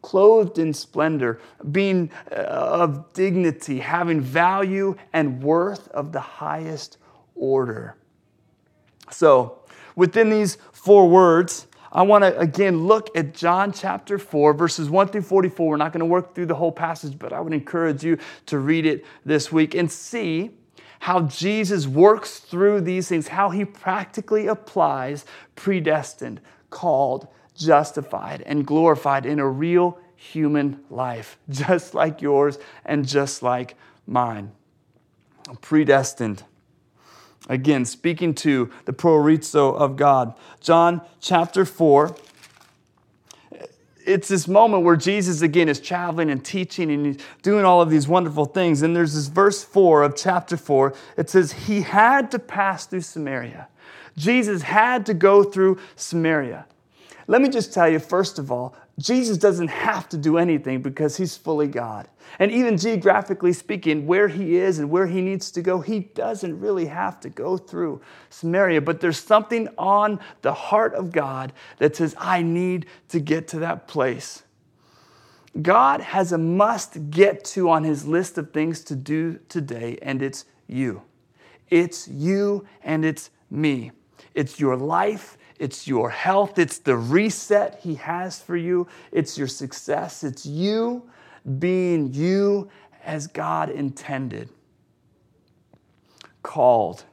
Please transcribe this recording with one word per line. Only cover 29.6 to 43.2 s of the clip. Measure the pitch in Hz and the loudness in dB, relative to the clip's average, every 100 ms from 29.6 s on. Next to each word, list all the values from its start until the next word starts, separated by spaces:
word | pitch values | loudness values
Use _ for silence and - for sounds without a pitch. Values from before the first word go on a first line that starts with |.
| 165 175 175 175 - _ | 0 2 2 -2 -20 _
human | - 156 147 147 143 139 - | -14 -4 0 0 -2 -4 -14
life, | 117 127 117 113 - | -8 -8 -8 -14 -20
<laughs> | - | -10
just | 135 147 180 - | -6 0 0 0
like | - 165 156 | -2 -2 0
yours | 143 139 143 139 - - - | 0 2 2 -2 -18 -18 -4
and | 147 135 | -4 0
just | 143 139 - | 0 -2 -4
like | 123 123 123 - _ _ - | -4 -4 -6 -16 _ _ -6
mine. | 127 120 107 101 - _ _ _ _ _ _ _ _ - 120 | -2 -2 -6 -12 -18 _ _ _ _ _ _ _ _ -20 -20
Predestined. | - 156 143 135 135 - 113 101 - _ _ _ _ _ _ - _ _ - | 0 0 4 4 4 -6 -6 -6 -12 _ _ _ _ _ _ -20 _ _ -6
Again, | 131 135 139 120 | -2 2 0 0
speaking | - 170 165 170 151 | -4 -4 -2 -2 -2
to | 156 135 120 - - | 0 0 0 -6 -10
the | |
proorizo | 131 180 156 147 156 - 151 135 131 | 0 4 4 6 4 2 2 2 2
of | 143 135 | -2 2
God. | 143 135 117 - - - | 4 4 2 -8 -20 -10
John | - 165 170 170 - _ | 2 4 6 2 -8 _
chapter | - 180 170 190 190 | 0 0 2 0 0
four, | - 160 143 156 170 - _ - _ _ _ _ _ _ _ | 2 6 6 4 -4 -20 _ -20 _ _ _ _ _ _ _